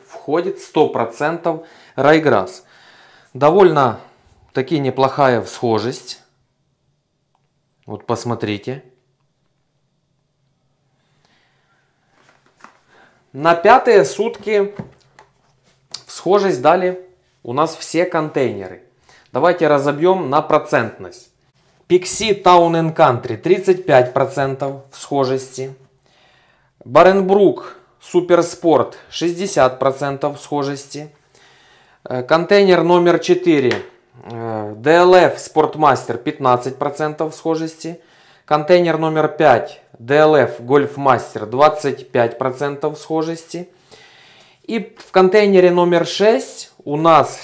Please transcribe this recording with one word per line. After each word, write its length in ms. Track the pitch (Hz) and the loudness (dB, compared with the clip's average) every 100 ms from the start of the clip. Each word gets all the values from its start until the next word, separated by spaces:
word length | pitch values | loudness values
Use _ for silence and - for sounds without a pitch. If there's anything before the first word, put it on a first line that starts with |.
| _ | _
входит 520 | - - 160 185 - | -18 -4 -4 -4 -8
сто 300 | - 160 139 | -6 0 0
процентов 800 | 120 113 - 147 165 170 156 - _ _ - | 0 -6 -4 -6 -4 -6 -6 -12 _ _ -2
райграсс. 680 | 135 160 147 110 92 - _ _ _ _ _ _ _ 127 | 2 2 2 0 -2 -12 _ _ _ _ _ _ _ 0
Довольно-таки 1400 | 143 185 185 151 127 110 - _ _ _ _ 139 131 156 | 2 4 4 4 0 -2 -14 _ _ _ _ -8 -4 -2
неплохая 640 | 135 127 135 147 135 117 | -4 0 -2 2 2 2
всхожесть. 760 | 95 - 120 110 110 151 - - _ _ _ _ _ _ _ _ _ _ _ _ _ _ _ _ - | -4 -6 -2 -2 -4 -8 -14 -18 _ _ _ _ _ _ _ _ _ _ _ _ _ _ _ _ -18
Вот 220 | 104 - | -16 -6
посмотрите. 760 | 117 120 113 107 101 123 139 - _ _ _ _ _ _ _ _ _ _ _ _ _ _ _ _ _ _ _ _ _ _ _ _ _ _ _ _ _ _ _ _ _ _ _ _ _ - _ _ _ _ _ _ | -6 -4 -6 -6 -8 -8 -14 -16 _ _ _ _ _ _ _ _ _ _ _ _ _ _ _ _ _ _ _ _ _ _ _ _ _ _ _ _ _ _ _ _ _ _ _ _ _ -20 _ _ _ _ _ _
На 200 | 135 160 | -2 2
пятые 500 | 170 202 254 254 208 | 4 6 4 6 4
сутки 720 | - - 226 233 208 208 202 - - _ _ _ _ _ _ _ _ _ _ - - | 4 -2 -6 -6 -4 -2 -2 -6 -20 _ _ _ _ _ _ _ _ _ _ -20 -18
всхожесть 560 | - 170 202 196 139 | -10 0 2 2 2
дали 440 | 143 185 180 180 - _ _ _ | 2 2 0 -6 -14 _ _ _
у 100 | 120 | -8
нас 220 | 127 160 160 | -2 -2 -4
все 300 | - 160 180 | -6 -4 -2
контейнеры. 760 | 165 156 156 123 101 92 90 _ _ _ _ _ | -4 -4 -4 -4 -4 -12 -18 _ _ _ _ _
Давайте 360 | 127 170 175 156 | -2 0 0 0
разобьем 640 | 147 139 147 175 185 143 | 2 0 0 0 0 0
на 100 | 143 | -2
процентность. 880 | 156 151 - 147 110 - 92 - _ _ _ _ _ _ _ | 0 -2 0 -2 -4 -8 -20 -20 _ _ _ _ _ _ _
Пикси 460 | 175 - - 220 | -2 -2 -6 -4
Town 400 | 196 180 180 170 | 0 4 4 4
and 240 | 165 160 160 | 0 -2 2
Country 420 | 151 120 - 110 | 2 2 -6 -8
тридцать 480 | 165 196 190 185 - | 0 0 2 -2 2
пять 260 | 143 - | 2 2
процентов 720 | - 135 147 139 135 139 135 - | -2 -4 -2 -6 -4 -8 -10 -18
всхожести. 840 | - - 143 127 131 131 - 135 135 _ _ _ _ _ _ _ _ _ _ - | -18 -6 -4 -2 -4 -8 -14 -14 -16 _ _ _ _ _ _ _ _ _ _ 0
Баренбрук 880 | 135 180 196 185 202 185 - - - _ _ | 4 4 4 2 4 2 2 -10 -20 _ _
Суперспорт 960 | - 175 175 175 165 - 170 139 117 - - | -4 -2 2 2 0 -4 0 2 0 -8 -18
шестьдесят 680 | - 170 170 196 156 127 127 | -6 -6 -4 -4 0 0 0
процентов 600 | 135 131 143 135 147 143 | -4 -4 -8 -6 -8 -8
всхожести. 760 | - 147 139 139 - 143 151 _ _ _ _ _ _ _ _ _ - | -8 -6 -6 -8 -12 -16 -18 _ _ _ _ _ _ _ _ _ -6
Э, 180 | 127 | -6
контейнер 580 | 123 160 170 202 196 175 | 0 0 4 4 6 4
номер 360 | 165 175 175 165 | 4 2 4 0
четыре, 640 | 175 175 180 147 127 107 - _ _ 120 | 0 0 2 2 0 -4 -8 _ _ _
э, 500 | - 117 117 110 107 107 | -18 -12 -10 -8 -10 -4
Д 140 | 135 | 2
Л 240 | 170 180 180 | 4 6 6
Ф 240 | 151 - | 4 0
Спортмастер 800 | - 156 151 151 151 123 - 113 | -4 -2 -2 2 2 2 -2 -8
пятнадцать 600 | 151 147 131 123 131 131 | -8 -4 0 0 -2 -6
процентов 560 | 147 143 151 151 160 | -8 -6 -8 -6 -8
всхожести. 640 | 160 165 160 160 - 160 170 _ _ _ _ _ | -6 -6 -4 -6 -12 -14 -16 _ _ _ _ _
Контейнер 520 | 151 151 180 170 156 | -2 2 2 4 0
номер 300 | 160 156 151 | -2 0 -2
пять, 540 | - 151 117 - - _ - | 2 4 4 0 -14 _ -20
Д 160 | 113 143 | 0 2
Л 200 | 156 151 | 4 4
Ф 260 | 120 - | 2 -4
Гольфмастер 840 | 120 143 139 139 139 117 - 110 107 | 0 0 0 -2 0 0 -2 -10 -8
двадцать 640 | 123 151 151 139 123 - | 2 2 2 -6 -8 -6
пять 280 | 127 117 - | -2 -2 -2
процентов 600 | 131 127 143 143 151 151 | -6 -6 -8 -6 -8 -8
всхожести. 720 | - 160 160 165 - 170 175 _ _ - _ _ _ _ _ _ | -6 -6 -6 -8 -12 -14 -14 _ _ -20 _ _ _ _ _ _
И 320 | - 226 - _ - | -8 -8 -8 _ -4
в 60 | |
контейнере 600 | 185 185 214 202 190 180 | 2 4 4 4 4 4
номер 340 | 175 175 170 170 | 4 2 0 -2
шесть 680 | - 208 254 - - - _ - | 0 2 0 -4 -14 -18 _ -8
у 100 | 147 | -2
нас 420 | 165 156 135 - | 4 4 2 -6